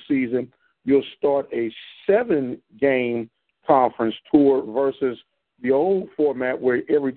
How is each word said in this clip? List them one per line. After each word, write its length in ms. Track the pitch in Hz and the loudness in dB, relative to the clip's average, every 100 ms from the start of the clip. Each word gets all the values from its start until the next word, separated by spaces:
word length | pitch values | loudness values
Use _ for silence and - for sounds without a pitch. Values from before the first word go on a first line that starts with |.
| - | -4
season 460 | 139 123 123 123 _ _ _ 127 | -2 0 -4 -6 _ _ _ 0
you'll 140 | 139 131 - | 0 0 -4
start 320 | 143 139 - | -2 0 -2
a 220 | 120 113 - - - - | -6 -6 -8 -20 -8 0
seven-game 1200 | 208 240 151 127 120 _ - 139 131 120 117 117 _ _ _ - | 0 2 -2 -2 -8 _ -2 0 0 0 -4 -6 _ _ _ 2
conference 480 | 135 120 - 113 - - | 2 2 0 -4 -4 0
tour 300 | 151 139 135 113 | 4 4 2 0
versus 460 | 117 135 - 131 117 _ _ _ _ | -2 -2 -2 -6 -6 _ _ _ _
the 80 | 123 | -2
old 360 | 135 180 190 - - | 0 0 -2 -4 -2
format 460 | 147 127 127 - | -2 -2 -4 -2
where 220 | 127 123 - | 0 0 0
every 260 | 147 135 | -2 -2